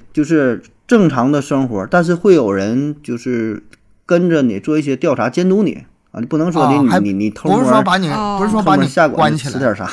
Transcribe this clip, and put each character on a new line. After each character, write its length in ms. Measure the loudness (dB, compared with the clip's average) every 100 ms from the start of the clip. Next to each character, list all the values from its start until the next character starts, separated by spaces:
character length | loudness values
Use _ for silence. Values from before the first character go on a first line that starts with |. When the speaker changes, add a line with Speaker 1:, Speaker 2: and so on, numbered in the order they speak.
| -8
Speaker 1:
就 120 | -4
是 360 | 0 2 0 -2 -8 _ 0
正 200 | 2 4
常 220 | 2 0
的 100 | 0
生 280 | -2 -2 -2
活， 180 | -4 0
但 160 | 0
是 140 | 0 0
会 180 | 4
有 160 | 4 4
人 460 | 0 -2 -2 -4 -8
就 160 | -10 -8
是 460 | -4 -4 -4 -8 -14 -20 _ _ 0
跟 220 | 0 2
着 140 | 2
你 160 | 0 -2
做 180 | -2 -2
一 60 |
些 140 | -2 -2
调 180 | -2
查、 160 | 0 -2
监 180 | 0 0
督 140 | 2
你 220 | 0 -4 -16 _ _
啊， 80 | -12
你 80 | -6
不 100 | -2
能 120 | -2
说 120 | 2
的， 60 | 2
Speaker 2:
啊， 140 | 2
Speaker 1:
你， 60 | 2
Speaker 2:
还 100 | 2
Speaker 1:
你， 140 | 0
你 180 | -2 -4
偷 180 | -4 0
摸 100 | 0
Speaker 2:
不 60 |
是 60 | 2
说 120 | 2
把 140 | 2 0
你， 120 | -2
Speaker 3:
哦。 300 | -4 -4 -2
Speaker 2:
不 40 |
是 60 | -2
说 100 | 0
把 140 | 2
你 140 | 2 0
关 0 |
起 80 | 2
来， 100 | 0
Speaker 1:
偷 20 |
摸 0 |
下 0 |
馆 280 | 2 0 0
子 140 | -4
吃 80 | -2
点 160 | -2 -2
啥。 120 | -8